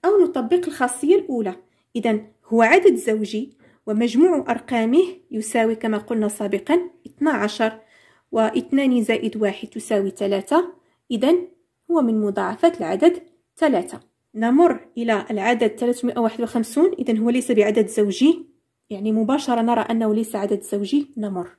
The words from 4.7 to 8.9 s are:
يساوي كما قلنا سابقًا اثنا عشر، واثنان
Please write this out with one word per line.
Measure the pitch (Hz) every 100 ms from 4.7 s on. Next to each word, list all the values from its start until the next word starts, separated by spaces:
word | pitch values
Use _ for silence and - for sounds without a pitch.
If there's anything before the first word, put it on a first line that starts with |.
| 233 226 285 359 - _
يساوي | 220 214 233 226 220
كما | 226 214
قلنا | 214 233 214
سابقًا | - 202 196 190 339 349 _ -
اثنا | _ 302
عشر، | 240 208 - 220 220 _ _ _ _ _
واثنان | 226 220 359 349 269 269